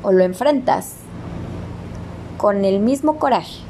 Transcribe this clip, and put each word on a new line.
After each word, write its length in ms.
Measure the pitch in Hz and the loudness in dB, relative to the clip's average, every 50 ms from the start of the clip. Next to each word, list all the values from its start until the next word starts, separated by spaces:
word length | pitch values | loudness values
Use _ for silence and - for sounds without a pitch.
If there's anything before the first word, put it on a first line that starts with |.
| - | 2
o 80 | 214 | 4
lo 120 | 190 185 185 | 6 6 6
enfrentas 720 | 185 185 - 240 285 302 269 240 - 143 98 - - - - - - - - - - - - - - - - - - - - - - - - - - - - - - - - | 4 2 2 2 4 4 4 4 2 2 2 0 -6 -14 -16 -16 -14 -14 -12 -12 -10 -10 -10 -10 -10 -10 -10 -10 -10 -12 -12 -12 -12 -12 -12 -12 -12 -12 -14 -14 -14 -8 0
con 280 | - 208 196 202 196 | 2 2 2 4 2
el 140 | 196 190 196 | 2 2 4
mismo 380 | 208 233 269 269 277 302 311 302 | 2 2 2 2 2 0 0 2
coraje 420 | 311 285 247 190 165 - - - - | 2 2 2 2 0 -4 -12 -14 -16